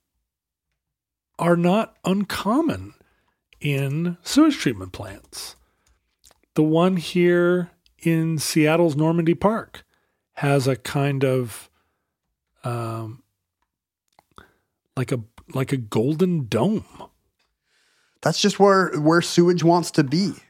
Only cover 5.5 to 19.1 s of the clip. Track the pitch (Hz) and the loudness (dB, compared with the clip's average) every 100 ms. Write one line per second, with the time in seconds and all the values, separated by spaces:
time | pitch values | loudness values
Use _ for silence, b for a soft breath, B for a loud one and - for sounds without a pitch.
5.5 | - _ _ _ _ _ _ _ _ _ | -18 _ _ _ _ _ _ _ _ _
6.5 | - 156 160 180 190 147 180 175 175 175 | -2 2 4 2 0 -2 0 2 4 2
7.5 | 180 175 _ _ _ 170 165 160 160 - | 0 -2 _ _ _ -2 0 0 -4 -2
8.5 | 165 151 165 170 143 156 170 165 170 196 | 2 2 4 2 2 0 0 0 0 0
9.5 | 220 - - _ _ _ _ _ - 143 | -2 -8 -18 _ _ _ _ _ -4 0
10.5 | 143 131 127 - 147 139 139 135 131 120 | 2 0 -4 -4 -4 -2 0 0 0 -4
11.5 | - - _ _ _ _ _ _ _ _ | -10 -20 _ _ _ _ _ _ _ _
12.5 | _ 123 120 113 113 110 120 _ _ _ | _ -8 -8 -8 -10 -12 -16 _ _ _
13.5 | _ _ _ _ _ _ _ _ - b | _ _ _ _ _ _ _ _ -20 b
14.5 | b b b _ - 123 127 110 - - | b b b _ -8 -4 -6 -8 -20 -10
15.5 | 131 131 139 107 113 123 156 185 170 117 | -6 -4 -4 -4 -2 -2 0 0 0 -2
16.5 | 110 156 214 - - - _ _ _ _ | 0 0 -2 -6 -20 -20 _ _ _ _
17.5 | _ _ _ _ _ _ _ 147 165 202 | _ _ _ _ _ _ _ -2 0 0
18.5 | - 202 190 180 160 151 | 4 4 6 2 0 2